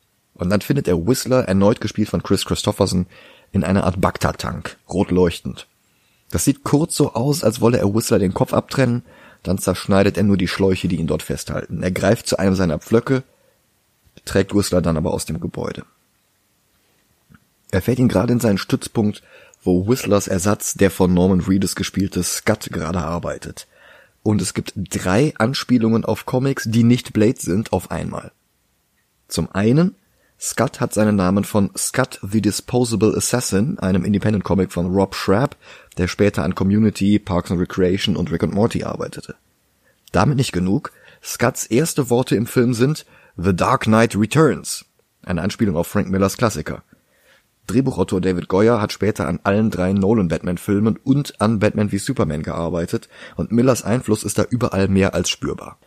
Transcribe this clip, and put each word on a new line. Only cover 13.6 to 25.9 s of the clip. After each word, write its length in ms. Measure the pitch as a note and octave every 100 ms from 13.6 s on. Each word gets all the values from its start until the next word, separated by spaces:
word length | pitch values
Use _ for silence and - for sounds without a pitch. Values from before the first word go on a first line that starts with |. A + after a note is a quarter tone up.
| _ _ _ _ _ _ -
trägt 300 | G2 F#2+ G2+
Whistler 260 | G2 F2+
dann 140 | E2+ D#2+
aber 160 | E2+
aus 140 | D#2 -
dem 160 | D#2
Gebäude. 420 | F2 - - - - _ _ _ _ _ _ _ _ _ _ _ _ _ _ - _ _ _
Er 100 | F#2+
fährt 180 | G2+ B2
ihn 80 | B2
gerade 240 | F#2 A2
in 80 | A#2+
seinen 200 | A#2 F#2+
Stützpunkt, 640 | - C3 - - G#2 - - - - _
wo 240 | - F2+ G2
Whistlers 400 | C3 F#2+ G2+ -
Ersatz, 480 | F#2+ F#2 G#2 - -
der 160 | G2
von 220 | - F2+
Norman 280 | F2+ F#2 F#2
Reedus 340 | E2+ F#2+ F#2+ -
gespielte 480 | F#2+ - F#2+ F#2
Scud, 460 | F2 - - G#2+ -
gerade 280 | - D#2+ F2
arbeitet. 680 | D2+ E2+ D2+ C#2+ - - - _ - - _ _
Und 200 | G#2+ G#2+
es 120 | F2+
gibt 200 | - F2 -
drei 580 | F2+ G2 F2+ F#2+ D3+ -
Anspielungen 640 | A2 C#3+ - B2 A2